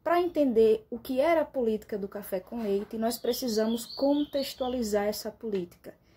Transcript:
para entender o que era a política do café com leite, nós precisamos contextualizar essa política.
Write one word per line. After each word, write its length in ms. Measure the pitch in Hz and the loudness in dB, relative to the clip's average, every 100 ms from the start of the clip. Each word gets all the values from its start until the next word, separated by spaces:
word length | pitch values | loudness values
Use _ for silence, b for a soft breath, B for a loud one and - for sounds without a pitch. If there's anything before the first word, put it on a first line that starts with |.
para 160 | 311 349 | 0 2
entender 680 | 349 320 277 220 220 220 - | 2 2 4 6 6 4 0
o 80 | 233 | -10
que 220 | - 254 | -4 0
era 200 | 320 320 | 2 2
a 60 | 294 | 0
política 520 | 269 226 214 - 208 | -2 -2 -2 -4 -8
do 80 | 196 | -8
café 320 | 202 190 190 | -10 -6 -6
com 240 | - 233 | -6 -6
leite, 360 | 214 196 208 226 | -2 -2 -2 -4
nós 200 | 226 233 | -2 -2
precisamos 680 | 233 247 254 214 220 233 | -2 -2 -2 0 2 0
contextualizar 1200 | - - 277 294 294 277 262 - 254 254 220 202 208 | -4 0 2 2 0 -2 -4 -4 -4 -2 0 0 0
essa 240 | 208 214 | -2 -8
política. 640 | 208 226 196 175 - - - b | -10 -6 -4 -6 -10 -20 -20 b